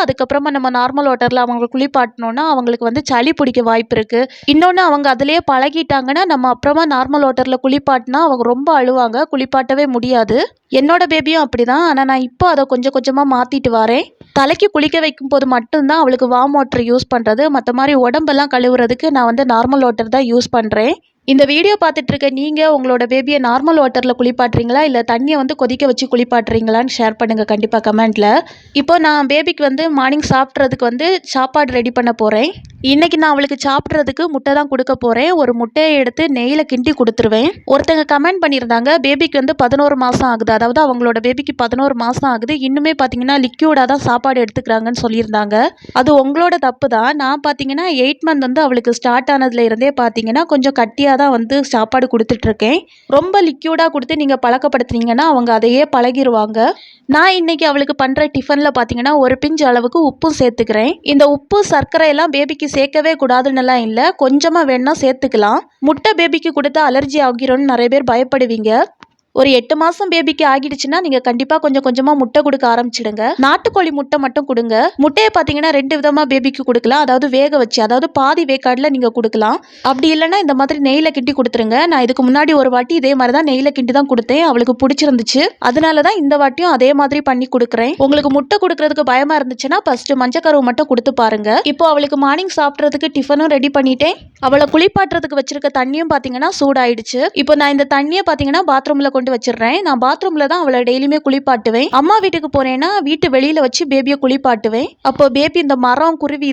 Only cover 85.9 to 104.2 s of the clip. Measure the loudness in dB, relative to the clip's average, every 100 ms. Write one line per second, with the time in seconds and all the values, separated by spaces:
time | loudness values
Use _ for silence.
85.9 | 2 2 2 0 2 0 0 0 2 2
86.9 | 2 0 0 -2 -2 0 0 0 -2 -2
87.9 | 0 2 2 2 0 0 0 0 0 -2
88.9 | 0 0 0 2 0 -2 -6 -4 -2 -2
89.9 | -2 -2 -2 -2 0 2 2 2 0 0
90.9 | 0 0 0 0 0 0 0 0 0 2
91.9 | 2 0 0 0 0 -4 -2 -2 0 -2
92.9 | -2 -4 -4 -2 0 0 0 0 0 0
93.9 | 0 -2 -2 -12 _ 0 2 2 2 2
94.9 | 2 -2 -2 -4 -4 -6 -4 -4 -2 -2
95.9 | -4 -2 -2 -4 -4 -4 0 0 2 0
96.9 | -2 -6 -4 -2 -2 0 2 2 0 0
97.9 | 0 0 -2 -2 -2 0 0 0 0 0
98.9 | -2 -2 -2 -2 -4 -4 -2 -2 -2 -2
99.9 | 0 0 0 -2 -2 0 -2 -2 -2 0
100.9 | 0 0 -2 0 -2 0 -2 0 -2 0
101.9 | 0 2 2 0 -2 -4 -2 -2 -2 -2
102.9 | -2 -2 -2 0 0 2 0 0 -2 -2
103.9 | 0 0 0